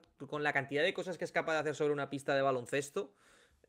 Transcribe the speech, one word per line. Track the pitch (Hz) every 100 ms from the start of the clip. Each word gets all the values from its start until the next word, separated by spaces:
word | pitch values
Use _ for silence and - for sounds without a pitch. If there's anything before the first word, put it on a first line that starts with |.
| - _ 139
con | 151
la | 147
cantidad | 143 127 139
de | 180
cosas | 190 175 160
que | 175
es |
capaz | 170 156
de | 156
hacer | 151 139
sobre | 147
una | 143 135
pista | 139 - 139
de |
baloncesto. | 135 127 120 139 139 196 - _ _ - _ _